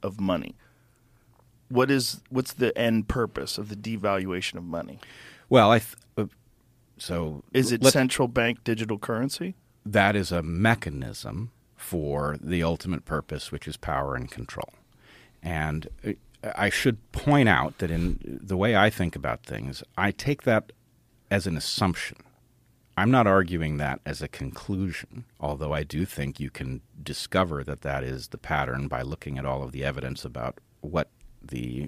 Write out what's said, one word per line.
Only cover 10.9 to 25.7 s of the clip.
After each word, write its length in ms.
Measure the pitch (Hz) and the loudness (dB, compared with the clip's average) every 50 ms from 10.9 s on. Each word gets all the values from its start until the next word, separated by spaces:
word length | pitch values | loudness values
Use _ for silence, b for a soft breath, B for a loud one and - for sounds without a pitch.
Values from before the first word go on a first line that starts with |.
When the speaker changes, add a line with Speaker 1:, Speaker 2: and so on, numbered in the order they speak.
| 71 67 64 - - - - 107 53 87 117 117 _ _ _ _ _ | -6 -6 -8 -8 -8 -10 -10 -8 -8 -6 -8 -8 _ _ _ _ _
Speaker 2:
for 640 | - - - 90 85 76 73 71 71 73 73 76 71 | -16 -12 -6 -4 -2 -2 -2 -2 -2 -2 -2 -4 -4
the 220 | - 78 90 85 | -4 -2 0 2
ultimate 440 | 82 82 82 - - 92 87 - - | 2 0 0 -2 -4 -6 -6 -6 -4
purpose, 440 | - 80 73 - - 76 69 - - | -4 -4 -4 -4 -4 -8 -8 -8 -8
which 160 | 76 73 - | -10 -10 -10
is 100 | 78 76 - | -10 -12 -8
power 360 | - 80 71 67 69 69 69 | -6 -4 -2 -2 -2 -2 -4
and 160 | - - - | -6 -8 -10
control. 440 | - - 57 - - - - - _ _ _ _ _ b b b b b b b b b | -10 -12 -12 -12 -10 -10 -10 -12 _ _ _ _ _ b b b b b b b b b
And, 460 | - 82 85 78 76 78 76 80 80 - - - - | -6 -4 -2 -2 0 -2 -2 -4 -6 -10 -14 -10 -8
uh, 60 | 107 - - _ _ _ - - 110 - | -8 -8 -8 _ _ _ -12 -10 -8 -2
I 140 | - - - | 0 0 2
should 420 | - - - 135 110 - - _ | 2 2 2 2 0 0 -6 _
point 360 | - - - 143 143 143 127 107 | -10 -2 2 6 6 8 8 8
out 300 | 85 64 69 76 - - | 6 6 4 0 -2 -4
that 140 | 95 80 | -2 0
in 260 | 82 82 85 - - - - - 67 - | 0 2 2 2 0 -2 -4 -8 -12 -10
the 140 | - 98 95 | -4 -2 0
way 200 | 92 101 117 113 | 2 2 4 6
I 140 | 95 104 110 | 6 6 6
think 240 | - - 90 82 - | 6 2 -2 -2 -2
about 300 | 71 69 64 58 - - | -4 -4 -4 -4 -4 -6
things, 400 | - 64 52 57 67 65 - - _ - | -10 -10 -8 -8 -8 -10 -10 -14 _ -4
I 140 | - 95 101 | 0 0 0
take 320 | - - - 143 143 - | 0 -2 -2 -4 -4 0
that 300 | - 127 113 107 - - - _ _ _ _ _ _ _ _ _ _ - | 2 2 2 2 2 -2 -20 _ _ _ _ _ _ _ _ _ _ -2
as 160 | 98 101 - | 0 0 0
an 100 | 92 82 | 0 -4
assumption. 600 | 73 - - - - 104 92 85 - - - - _ - _ _ _ _ _ _ _ _ _ _ _ _ _ - | -4 -4 -4 -2 0 2 0 0 -2 -6 -10 -10 _ -20 _ _ _ _ _ _ _ _ _ _ _ _ _ -2
I'm 160 | - 101 120 | 2 4 6
not 160 | 131 127 113 101 | 6 6 8 8
arguing 480 | 95 98 92 82 90 82 80 76 76 | 8 6 6 4 0 -2 0 0 -2
that 240 | 71 73 69 67 - - | -2 -2 -2 -4 -4 -6
as 160 | 71 73 - | -8 -8 -6
a 80 | 73 71 | -8 -10
conclusion, 960 | - - 69 67 - - - - 98 92 98 90 80 - - _ - - - _ _ - | -8 -8 -8 -8 -8 -10 -6 -4 -2 -2 -2 -4 -4 -8 -12 _ -16 -18 -18 _ _ -8
although 340 | 71 73 73 67 76 71 | -6 -6 -4 -4 -4 -2